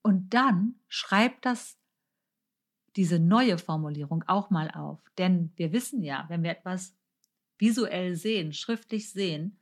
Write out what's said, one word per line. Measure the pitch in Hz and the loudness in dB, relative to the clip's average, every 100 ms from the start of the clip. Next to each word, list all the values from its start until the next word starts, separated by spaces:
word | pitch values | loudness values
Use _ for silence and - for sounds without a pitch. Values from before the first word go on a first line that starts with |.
Und | 226 190 185 | 2 2 2
dann | 233 269 180 214 - _ | 2 4 4 2 -4 _
schreib | - - 196 240 254 | -10 0 2 2 0
das, | 247 233 - - _ _ _ _ _ _ _ _ _ _ _ - | -4 -4 -8 -20 _ _ _ _ _ _ _ _ _ _ _ 0
diese | 175 175 | 2 4
neue | 165 220 254 175 | 6 6 4 2
Formulierung | - 160 151 147 143 165 - | -2 -4 -4 -6 -4 -4 0
auch | 196 202 | -2 2
mal | 165 156 | -2 -2
auf. | 156 147 156 _ - | -6 -10 -12 _ -2
Denn | 185 180 165 - | 2 2 0 -4
wir | 165 | -2
wissen | 220 247 262 | -2 -2 -6
ja, | 151 135 160 | -4 -6 -4
wenn | 170 | -4
wir | 165 | -4
etwas | 160 180 185 - _ _ _ _ _ _ _ | -4 -6 -8 -10 _ _ _ _ _ _ _
visuell | 214 233 214 180 180 165 | 2 2 -2 -2 -4 -4
sehen, | 214 214 160 | -2 -2 -4
schriftlich | 147 - 220 _ 220 214 | -8 -6 -6 _ -8 -6
sehen | 190 190 151 170 - | -4 -4 -2 -6 -10